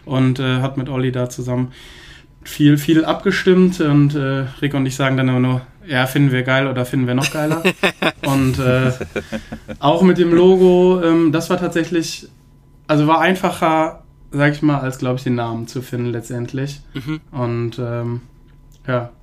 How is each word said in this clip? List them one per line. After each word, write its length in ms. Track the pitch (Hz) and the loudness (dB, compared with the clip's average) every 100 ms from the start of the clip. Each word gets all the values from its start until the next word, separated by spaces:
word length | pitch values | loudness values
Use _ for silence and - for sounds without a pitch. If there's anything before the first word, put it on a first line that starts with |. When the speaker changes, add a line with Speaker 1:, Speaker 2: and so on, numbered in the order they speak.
| - | -4
Speaker 1:
und, 340 | 131 131 127 | 0 0 0
äh, 220 | 131 127 | -2 -2
hat 160 | 131 135 | -2 -4
mit 100 | 127 | -6
Olli 240 | 131 131 | -4 -2
da 180 | 123 123 | -2 -6
zusammen 420 | - 127 123 127 - - - - - - _ | -6 -4 -4 -4 -8 -20 -20 -20 -20 -20 _
viel, 340 | - - 147 147 | -12 2 4 4
viel 260 | 156 160 | 2 2
abgestimmt 760 | 156 165 202 185 190 185 180 180 | 2 -2 -2 0 4 4 4 2
und, 340 | 156 143 143 151 | 2 4 4 0
äh, 300 | 135 135 135 - | -2 -4 -6 -6
Rick 120 | 143 143 | -4 -2
und 100 | 131 | -2
ich 100 | 131 | -2
sagen 220 | 135 131 | -2 0
dann 100 | 131 | 0
immer 120 | 127 | 2
nur, 220 | 127 127 - - - | 0 -2 -6 -18 -4
"Ja, 200 | 131 131 | -2 0
finden 260 | 147 139 | 2 2
wir 120 | 127 | 2
geil 240 | 123 131 135 | 0 0 0
oder 180 | 123 123 | -2 -2
finden 220 | 135 123 | -2 0
wir 80 | 127 | 0
noch 160 | 139 | -2
geiler?" 280 | 156 151 160 180 - 180 | -4 -2 -2 -2 -2 -4
Speaker 2:
<laughs> 320 | - 143 - - | -2 -4 -4 -2
Speaker 1:
Und, 320 | 135 131 127 | 0 0 0
äh, 320 | 127 127 131 123 - - - 110 - 113 - - | 0 2 0 -2 -8 -8 -8 -12 -12 -16 -14 -2
auch 220 | 143 170 | 0 4
mit 160 | 185 170 | 4 4
dem 160 | 170 | 4
Logo, 680 | 170 185 185 185 180 185 185 | 6 6 6 6 6 4 2
ähm, 280 | 170 165 165 | 2 2 2
das 180 | 156 165 | 0 -2
war 80 | 180 | -2
tatsächlich, 720 | 175 170 160 175 156 - - _ _ _ _ _ - | -2 -4 -2 -4 -4 -10 -16 _ _ _ _ _ -2
also 200 | 151 147 | 0 2
war 120 | 160 | 2
einfacher, 840 | 170 185 180 - 170 160 160 - - _ - | 2 0 -2 -2 0 0 -2 -6 -20 _ -8
sag 220 | 143 147 | 0 0
ich 80 | 147 | 2
mal, 180 | 151 139 | 0 0
als, 180 | 131 127 | -2 -4
glaub 180 | 127 127 | -4 -4
ich, 60 | |
den 120 | - 120 | -2 -2
Namen 320 | 117 113 113 | -4 -6 -8
zu 140 | 131 | -10
finden 260 | 127 123 120 | -8 -6 -4
letztendlich. 720 | 117 - 123 117 135 143 143 - | -6 -8 -8 -8 -6 -8 -10 -14
Speaker 2:
Mhm. 260 | 139 123 156 - | -12 -8 -10 -10
Speaker 1:
Und, 480 | 156 120 117 117 117 | -6 -4 -4 -6 -6
ähm, 420 | 120 120 120 120 - - - - - - - | -8 -6 -6 -8 -12 -20 -20 -20 -20 -14 -6
ja, 220 | 123 117 - | -4 -6 -14